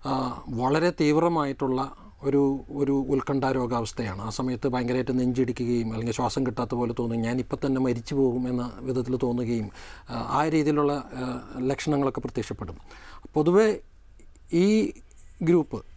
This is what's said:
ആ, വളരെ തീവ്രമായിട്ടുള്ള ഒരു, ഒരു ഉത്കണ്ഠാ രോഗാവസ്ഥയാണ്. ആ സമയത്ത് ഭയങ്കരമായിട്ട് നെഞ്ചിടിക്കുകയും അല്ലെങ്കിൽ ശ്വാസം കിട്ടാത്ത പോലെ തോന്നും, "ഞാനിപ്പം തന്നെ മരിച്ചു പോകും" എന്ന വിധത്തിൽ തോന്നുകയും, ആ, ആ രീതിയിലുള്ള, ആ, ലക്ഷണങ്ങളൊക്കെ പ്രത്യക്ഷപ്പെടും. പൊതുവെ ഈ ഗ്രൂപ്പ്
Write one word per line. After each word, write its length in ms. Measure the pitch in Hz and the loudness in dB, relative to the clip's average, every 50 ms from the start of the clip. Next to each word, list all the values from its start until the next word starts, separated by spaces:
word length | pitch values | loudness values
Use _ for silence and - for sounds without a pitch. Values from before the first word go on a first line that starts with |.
| - | -4
ആ, 380 | 135 135 131 131 127 113 - - - | -2 -2 -2 -2 -4 -6 -10 -10 -8
വളരെ 420 | 110 113 123 131 143 156 165 175 | -4 0 2 4 4 4 4 2
തീവ്രമായിട്ടുള്ള 1040 | 170 - 160 147 147 156 165 175 170 160 147 139 135 - 143 131 127 127 151 - - - - - - - - | 2 4 4 4 6 6 4 4 2 2 0 -2 -2 -2 -2 0 0 0 -2 -6 -8 -16 -20 -20 -20 -6 -2
ഒരു, 360 | 139 139 143 143 139 139 135 - - | 2 4 4 4 4 2 -2 -6 -10
ഒരു 360 | - 143 143 135 139 139 135 127 | -2 -2 0 2 2 0 2 2
ഉത്കണ്ഠാ 420 | 143 131 127 - 143 135 120 131 | 0 0 0 0 0 0 2 2
രോഗാവസ്ഥയാണ്. 720 | 135 131 123 117 123 117 113 107 - - 117 104 92 98 | 0 0 0 0 -2 -2 -2 -4 -4 -6 -6 -6 -6 -6
ആ 80 | 104 110 | -6 -8
സമയത്ത് 380 | 107 - 131 127 127 110 - 139 | -4 -2 -2 -2 -2 -2 -2 -2
ഭയങ്കരമായിട്ട് 500 | 123 127 123 120 127 131 123 139 127 127 | 0 0 0 0 0 0 0 0 0 0
നെഞ്ചിടിക്കുകയും 760 | 123 123 123 123 131 120 123 - 123 117 120 120 113 110 | 2 2 2 2 0 0 0 -4 0 0 0 0 0 -2
അല്ലെങ്കിൽ 220 | 110 110 113 117 110 | -4 -4 -4 -4 -2
ശ്വാസം 320 | - 123 123 - 143 135 | 0 -2 -2 0 0 -2
കിട്ടാത്ത 280 | 123 107 - 123 113 - | -2 0 -2 -2 -2 0
പോലെ 200 | 120 120 117 120 - | -2 -2 -2 -2 -2
തോന്നും, 220 | 120 117 117 117 | -2 -2 0 0
"ഞാനിപ്പം 380 | 113 113 120 127 123 - - 135 - | 0 0 -2 -2 -2 -4 -4 -4 -2
തന്നെ 140 | 139 135 131 | 0 0 2
മരിച്ചു 340 | 131 127 120 117 117 - 151 | 2 0 0 -2 -4 -4 0
പോകും" 340 | 139 135 127 120 127 127 123 | 2 2 2 2 0 -2 -2
എന്ന 240 | 123 123 123 123 - - | -2 -4 -4 -6 -10 -10
വിധത്തിൽ 400 | 123 127 123 131 120 123 127 123 | -6 -4 -2 -2 0 -2 -2 0
തോന്നുകയും, 480 | 131 123 120 123 123 113 120 113 107 98 - - - - - - - - | 0 0 0 0 0 0 -2 -2 -2 -4 -8 -14 -18 -18 -18 -20 -14 -10
ആ, 320 | - 120 117 117 - 139 | -8 -8 -6 -2 0 0
ആ 60 | 151 160 | 2 2
രീതിയിലുള്ള, 440 | 151 156 147 147 151 147 147 143 | 2 2 2 2 2 2 2 2
ആ, 680 | 143 139 127 - - 131 127 127 123 127 - - - 131 | 0 -2 -6 -8 -8 -8 -6 -6 -6 -8 -10 -12 -8 -4
ലക്ഷണങ്ങളൊക്കെ 600 | 127 131 139 - - 156 151 139 139 135 - - | -2 -2 -2 -2 0 0 0 2 2 0 -2 -2
പ്രത്യക്ഷപ്പെടും. 560 | - 131 - - 110 - - - 104 82 82 - - - - - - - - - - - - | -8 -6 -6 -6 -6 -6 -8 -10 -8 -12 -12 -14 -16 -20 -20 -20 -20 -20 -20 -18 -20 -4 0
പൊതുവെ 460 | 151 151 165 175 202 220 214 202 - - - - - - - - - - - - - - - | 2 2 4 6 6 4 4 2 -2 -6 -16 -20 -20 -20 -20 -20 -20 -20 -20 -20 -20 -12 -2
ഈ 400 | - 170 185 202 214 220 208 - - - - - - - - - - - | 2 4 4 6 4 4 2 0 -4 -10 -18 -20 -20 -20 -20 -20 -10 -4
ഗ്രൂപ്പ് 420 | 180 160 175 175 147 - - 104 - - - | 2 4 4 4 2 0 -6 -10 -10 -12 -20